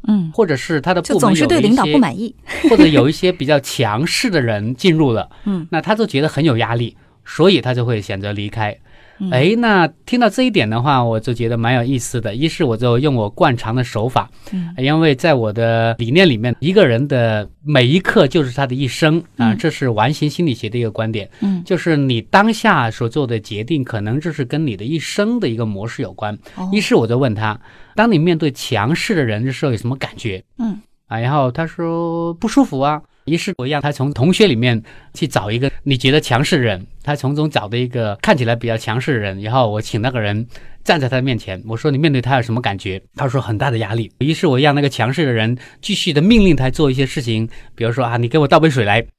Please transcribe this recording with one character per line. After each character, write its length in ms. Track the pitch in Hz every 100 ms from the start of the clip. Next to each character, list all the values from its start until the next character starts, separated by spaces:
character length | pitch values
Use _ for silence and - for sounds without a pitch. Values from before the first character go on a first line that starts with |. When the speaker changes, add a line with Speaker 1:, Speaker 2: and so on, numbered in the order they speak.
| -
Speaker 1:
嗯。 240 | 208 165
Speaker 2:
或 120 | 156 196
者 100 | 131
是 240 | - 156
他 140 | 165
的 80 | 180
部 180 | 165 208
门 20 |
有 60 | 226
了 60 |
一 20 | 175
些， 60 |
Speaker 1:
就 60 | 151
总 80 | 339
是 40 |
对 60 | 208
领 80 | 247
导 80 | -
不 100 | 294
满 200 | 190 190
意。” 160 | 226 - - -
<laughs> 140 | 311
Speaker 2:
或 80 | 226
者 100 | 160
有 220 | 143 127
一 20 |
些 220 | 160 180
比 120 | 180 135
较 140 | 147
强 480 | - - 113 107 165
势 220 | - 254
的 100 | 170
人 340 | 117 104 107 127
进 180 | 190
入 180 | 160 143
了， 180 | 110 - -
Speaker 1:
嗯。 240 | 208 185 160
Speaker 2:
那 120 | 156
他 120 | 175
就 140 | 220 220
觉 140 | 135
得 80 | 151
很 160 | 143 160
有 100 | 113
压 200 | 110 120
力， 200 | 117 - _ _ -
所 240 | - 175
以 100 | 123
他 140 | 123
就 100 | 123
会 160 | 120 113
选 220 | 101 98
择 100 | 101
离 160 | 104 104
开。 300 | 110 104 - - - - _
Speaker 1:
嗯。 120 | 185
Speaker 2:
哎， 240 | 127 160 233
那 300 | 233 196 165 - -
听 140 | 247
到 100 | 233
这 140 | 196
一 80 | 254
点 180 | 196 107
的 100 | 113
话， 240 | 131 135
我 160 | 117 110
就 140 | 120
觉 160 | 117 113
得 80 | 120
蛮 160 | 117
有 100 | 127
意 140 | 120 131
思 240 | - 123
的。 140 | 110 107
一 120 | 156
是 160 | -
我 140 | 147 110
就 220 | 123 120
用 160 | 151 123
我 120 | 107
惯 300 | - 160 117
常 160 | 110
的 100 | 123
手 240 | 123 110 117
法， 220 | 196 - - -
Speaker 1:
嗯。 220 | 185 170 175
Speaker 2:
因 220 | 135 160
为 160 | 160 131
在 180 | 170
我 180 | 135 110
的 440 | 104 117 113 113 113
理 140 | 117
念 180 | 156 185
里 80 | 110
面， 180 | 123 123
一 120 | 139
个 160 | 202 156
人 200 | 117 139
的 420 | 131 117 107 101 -
每 240 | 147 143 123
一 120 | 175
刻 280 | - 226 143
就 160 | 170
是 120 | 131 120
他 120 | 135
的 80 | 127
一 120 | 135
生， 300 | - 156 165 - -
啊， 160 | 117
Speaker 1:
嗯。 40 | 107
Speaker 2:
这 140 | 160
是 180 | - 131
完 240 | 107 120
形 160 | 151 151
心 160 | - 170
理 80 |
学 160 | 117 110
的 80 | 120
一 60 |
个 80 | 113
观 200 | 104 113
点， 160 | 107 95 -
Speaker 1:
嗯。 240 | 202 185 175
Speaker 2:
就 100 | 180
是 220 | 170 151
你 240 | 135 117
当 320 | - 190 220
下 380 | 220 220 165 117
所 180 | - 117
做 160 | 151 131
的 140 | 113
决 240 | - 104
定， 200 | 120 160
可 180 | 127 110
能 200 | 104 131
就 100 | 170
是 140 | 147 123
跟 220 | 147 156
你 100 | 98
的 80 | 117
一 140 | 160
生 400 | - - 208 240
的 100 | 165
一 60 | 113
个 100 | 113
模 220 | 98 113
式 160 | -
有 100 | 110
关。 240 | 98 107 104 - -
Speaker 1:
哦。 140 | 185
Speaker 2:
一 80 | 202
是 140 | -
我 140 | 220 113
就 100 | 123
问 160 | 135
他 260 | 104 107 107 - - - -
：“当 160 | 233
你 80 | 170
面 180 | 170 165
对 140 | 156
强 420 | 123 - 107 110
势 220 | 170 - 180
的 80 |
人 200 | 123 107
的 80 | 127
时 140 | 127 147
候 60 |
有 60 | 110
什 100 | 117
么 80 | 135
感 160 | - -
觉？” 280 | 107 95 _ -
Speaker 1:
嗯。 200 | 226 - _ _ _
Speaker 2:
啊， 100 | 113
然 160 | 120
后 180 | 147 131
他 140 | 123 165
说 680 | - 170 170 170 170 170 170
：“不 120 | 220
舒 160 | 277
服 180 | 247 135
啊。” 200 | 139 151 - _ -
于 80 | 165
是 180 | - 175
我 100 | 127
让 140 | 147
他 100 | 143
从 220 | 143 135
同 200 | 123 151
学 140 | 180 208
里 80 | 113
面 260 | 123 113 - - -
去 140 | - 156
找 240 | - 101
一 80 | 117
个 100 | 135 -
你 140 | 139 131
觉 140 | 131
得 100 | 151
强 200 | 151 123
势 140 | 139 151
的 60 |
人， 260 | 120 92 104 -
他 100 | -
从 220 | 147 131 147
中 140 | 156
找 180 | 131 104
的 100 | 117
一 80 | 123
个 300 | 123 107 98
看 160 | - 170
起 80 | 113
来 100 | 117
比 100 | 117
较 120 | 113
强 220 | - 113
势 120 | 127
的 60 | 127
人， 220 | 101 95
然 120 | 107
后 160 | 131 117
我 120 | 107
请 200 | 107 110
那 80 | 120
个 100 | 127
人 260 | 104 104 120 - - -
站 160 | - 170
在 120 | 131
他 100 | 127
面 180 | 135 113
前， 240 | - 92 107
我 80 | 113
说 160 | 156
：“你 60 | 135
面 120 | 160
对 120 | 131
他 160 | 123 135
有 40 |
什 120 | 117
么 80 | 113
感 160 | 113 98
觉？” 240 | 101 95 _ 127
他 120 | 135
说 120 | 135
：“很 160 | 110 104
大 120 | 135
的 100 | 113
压 160 | 104 113
力。” 140 | 107 _
于 140 | 135
是 140 | 160 170
我 100 | 127
让 160 | 147
那 80 | 143
个 60 | 139
强 260 | - 117
势 120 | 135 147
的 80 |
人 240 | 117 110 123 - -
继 120 | -
续 200 | 196 -
的 80 | 143
命 180 | 180 233
令 160 | 196 135
他 140 | 131
做 200 | 123 147
一 40 |
些 120 | 131 135
事 160 | -
情， 280 | 117 110 113 - - -
比 80 |
如 80 | 117
说 120 | 117 117
：“啊， 80 | 120
你 140 | 120
给 80 | 160
我 100 | 143
倒 140 | 160
杯 80 | 160
水 160 | 131 101
来。” 200 | 107 -